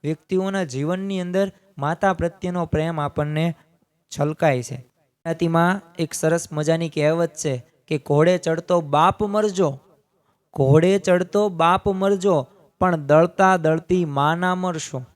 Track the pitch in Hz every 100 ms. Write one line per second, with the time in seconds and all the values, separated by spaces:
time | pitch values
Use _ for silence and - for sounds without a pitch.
0 | 147 156 _ 185 190 196 165 127 151 185
1 | 196 190 180 190 196 _ _ - 143 165
2 | 196 180 170 - 180 180 165 156 160 165
3 | 147 - 147 156 170 160 _ _ _ _
4 | _ - 143 156 160 127 117 127 - _
5 | _ _ 165 165 170 165 170 196 - -
6 | 160 - 160 165 - 151 151 165 165 156
7 | 147 165 170 - 156 127 - _ _ 151
8 | - 147 165 180 170 165 - 180 147 143
9 | 175 - 208 208 214 185 165 135 _ _
10 | _ _ _ _ _ - 135 156 175 196
11 | 190 180 180 208 208 165 165 185 202 190
12 | 196 202 190 160 127 _ _ _ 185 165
13 | 143 151 170 - 190 185 156 160 160 180
14 | 165 139 147 170 180 185 185 160 - 131
15 | 123